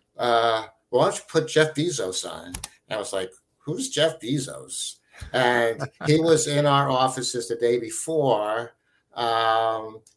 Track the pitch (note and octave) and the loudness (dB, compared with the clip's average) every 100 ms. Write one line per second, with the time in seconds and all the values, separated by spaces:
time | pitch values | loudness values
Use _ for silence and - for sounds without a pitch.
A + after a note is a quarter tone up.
0 | _ - A#2+ A#2 A#2 A2+ A2 - _ B2 | _ -6 0 2 2 0 -4 -16 _ 2
1 | E3+ - - E3 D#3 D#3 D#3 D#3 E3 C#3+ | 2 0 -2 -2 2 2 2 0 -4 -2
2 | F#2+ F#2 F2 E2 E2+ F2+ - - - G#2+ | -4 -4 -8 -10 -8 -8 -8 -12 -8 -8
3 | G2 G2 F#2+ - _ _ - F#3 C4+ - | -4 -6 -6 -10 _ _ -8 -6 -4 0
4 | D#3+ - A2 C#3+ - C2+ C2 - - - | 0 0 -4 -4 -4 -10 -12 -10 -10 -12
5 | _ - - B2+ B2 B2 A#2 A2+ C3+ - | _ -20 -6 0 2 2 2 -2 -8 -4
6 | - D#3 E3 D#3 D3 C#3+ D3 C#3 C#3 B2+ | 2 4 4 4 2 2 4 4 4 2
7 | C3 C3 A#2+ B2 A#2 A#2 A#2 B2 A2+ - | 0 0 -4 -6 -4 0 2 2 -2 -6
8 | - D#3+ C#3 A2 G#2+ A2 A#2 - _ _ | -2 0 2 2 0 -4 -6 -12 _ _
9 | _ - A#2 A2+ A2+ A2+ A2+ A2+ A2 A2+ | _ -4 0 2 2 2 2 -2 -6 -14
10 | - | -20